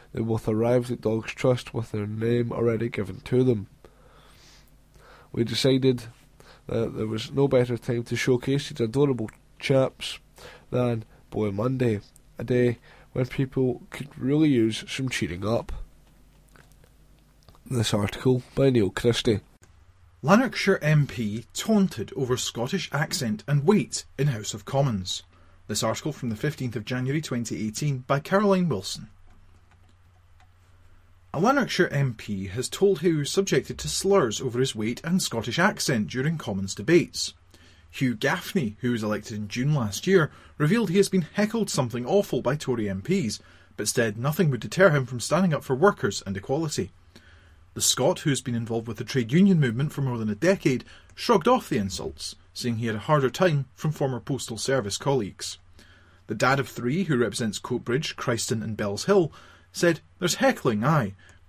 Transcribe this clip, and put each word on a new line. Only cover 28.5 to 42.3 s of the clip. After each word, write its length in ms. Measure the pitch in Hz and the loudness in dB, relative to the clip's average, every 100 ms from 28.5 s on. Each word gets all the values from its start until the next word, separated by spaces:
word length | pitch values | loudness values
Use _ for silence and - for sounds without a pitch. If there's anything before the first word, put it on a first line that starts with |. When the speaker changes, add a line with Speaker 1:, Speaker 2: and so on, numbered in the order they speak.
| 190 175 | 4 2
Speaker 2:
Wilson. 400 | 101 - - - - - - - - _ - - _ _ _ _ - - _ _ - - - - - - | -2 -4 -10 -12 -20 -20 -20 -20 -20 _ -20 -20 _ _ _ _ -20 -20 _ _ -20 -20 -20 -20 -20 -10
A 60 | 131 | 0
Lanarkshire 480 | 214 277 202 - 175 | 2 2 0 0 0
M 240 | 139 135 | 2 -2
P 340 | 110 - 98 95 | -2 -8 -6 -4
has 220 | 110 120 | -6 -6
told 300 | - 202 185 | 2 2 4
how 80 | 180 | 2
he 60 | |
was 180 | 156 139 | 0 0
subjected 480 | - 196 151 - - | -2 2 0 0 -6
to 100 | 151 | -6
slurs 520 | - 190 196 120 202 | -2 2 4 4 0
over 180 | 131 120 | -4 -2
his 160 | 131 107 | -2 -2
weight 260 | 107 123 | -4 -4
and 180 | 165 185 | -2 0
Scottish 380 | - 113 113 139 | 0 -4 -4 0
accent 480 | 190 - - 120 104 | 0 0 0 0 0
during 300 | 123 143 160 | -2 -2 -2
Commons 380 | - 98 98 - | -4 -4 -6 -6
debates. 580 | 104 170 - - - - _ - - - - | 2 4 4 -4 -8 -10 _ -20 -20 -20 -20
Hugh 260 | - 131 110 | -2 -2 0
Gaffney, 600 | 135 180 - 190 110 - | -2 -2 -2 -2 -2 -2
who 100 | 123 | -2
was 120 | 117 | -2
elected 340 | 107 104 - 107 | -2 -4 -6 -10
in 100 | 104 | -6
June 260 | 120 139 | -2 0
last 320 | 151 107 - 180 | 0 -2 -4 2
year, 260 | 190 147 - - - | 4 4 -2 -20 -2
revealed 300 | 151 233 190 | 2 2 4
he 80 | 196 | 2
has 120 | 196 | 4
been 180 | 190 156 | 2 0
heckled 360 | - 214 233 202 | 0 0 0 -2
something 360 | - 123 120 123 | -2 -2 -4 0
awful 360 | 196 202 | 0 2